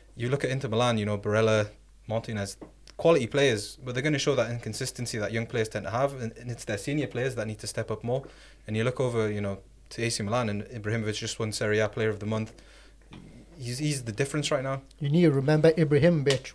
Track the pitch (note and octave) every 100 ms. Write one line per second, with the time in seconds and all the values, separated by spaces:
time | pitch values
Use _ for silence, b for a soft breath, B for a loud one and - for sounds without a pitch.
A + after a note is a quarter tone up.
0 | b - A#2 C#3 C3 C3 C3 A2+ B2 A2+
1 | G#2 G#2 G#2+ G#2+ A2 G#2+ G#2 - - -
2 | - A2 - G#2+ G2+ - - - - -
3 | E3+ E3 A#2 C#3+ C#3 A2 - - B2+ B2
4 | D3 C#3+ D3 B2+ A2+ A#2 A#2+ A2 C3 -
5 | A#2+ A#2 G2+ A2+ A2+ A#2+ A2 G#2+ F2 A2+
6 | C3+ C3+ A2+ - B2 A#2 - G#2 - D3
7 | C3 A#2+ C3 A#2 A2+ G#2+ - - A2 G#2+
8 | A#2 B2+ C3+ B B B - A2 A#2 B2+
9 | B2+ A#2 A2 G#2 G2+ G2 - - - -
10 | A#2 A2+ G2+ B2 A2+ G2+ - A#2+ G#2 A#2
11 | A2 G#2+ A2+ - A2 G#2 A2+ G#2+ G#2+ -
12 | A2 G2+ G#2 A2 A2 - b b b b
13 | - - - - - - A#2+ B2 D3+ C#3
14 | A#2 G2+ C3+ D#3 C#3+ D3 C3+ C3+ - -
15 | C#3+ D#3 E3+ C3+ C3+ D#3 E3 D#3+ D3+ C#3+
16 | D#3+ E3+ C#3 C3 -